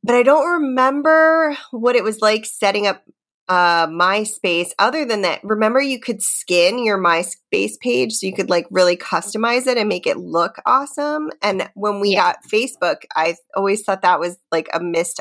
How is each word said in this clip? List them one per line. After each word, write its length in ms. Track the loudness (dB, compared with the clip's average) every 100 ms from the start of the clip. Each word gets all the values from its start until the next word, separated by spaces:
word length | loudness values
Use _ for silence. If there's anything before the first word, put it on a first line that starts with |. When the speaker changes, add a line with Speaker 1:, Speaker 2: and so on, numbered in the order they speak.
Speaker 1:
But 100 | 2 4
I 60 |
don't 400 | 6 4 4 0
remember 920 | 0 2 2 2 2 4 4 4 0 -4 -12
what 240 | -2 -2 0
it 80 |
was 160 | -4 0
like 260 | 0 0 -4
setting 400 | -2 -2 0 -2
up, 160 | -4 _ _ _ _ -2
uh, 380 | 2 4 2 0
MySpace 840 | 2 2 2 -4 -4 -2 -2 -2 0
other 260 | 0 0
than 180 | -2 -2
that. 180 | -2 -2
Remember, 360 | -4 0 2 2
you 200 | 0 -4
could 220 | -6 -4
skin 640 | -2 -4 0 4 4 2
your 140 | 0 2
MySpace 800 | 2 2 0 -8 _ -2 -2 -4
page, 320 | -2 0 0
so 120 | -2 -6
you 60 |
could, 140 | -4 0
like, 180 | 0 0
really 260 | 2 4 2
customize 720 | -2 -4 -4 -4 0 0 0
it 100 | 0
and 120 | 0
make 180 | -2 -2
it 100 | -4
look 380 | -2 -2 -2 -2 0
awesome. 640 | 0 0 -6 -4 -4 -6 -4
And 260 | -4 -2 -6
when 240 | -6 -4 -2
we 100 | 0
Speaker 2:
Yeah. 200 | 2 2
Speaker 1:
got 120 | 0 -2
Facebook, 480 | -2 -2 -2 -2 -2 -4 -2
I 180 | -2 -4 _ -4
always 260 | -2 -2
thought 200 | -2 0
that 180 | 2 2
was, 180 | 0 -8 _
like, 160 | -4 -2
a 60 | -6
missed 400 | -2 -2 -4 -4